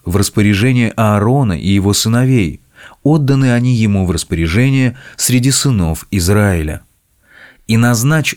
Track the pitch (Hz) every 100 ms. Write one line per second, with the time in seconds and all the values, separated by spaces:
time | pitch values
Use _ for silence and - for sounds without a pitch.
0 | - 98 98 - 104 98 127 123 113 -
1 | 107 104 104 143 117 76 82 98 98 98
2 | 113 120 131 127 82 65 _ _ - -
3 | 143 156 135 135 131 120 127 120 110 98
4 | 90 82 - 82 82 98 131 135 127 127
5 | - - - 123 131 131 143 110 82 80
6 | - 101 85 104 101 87 76 71 - _
7 | _ _ _ - - _ - 113 120 117
8 | 135 156 -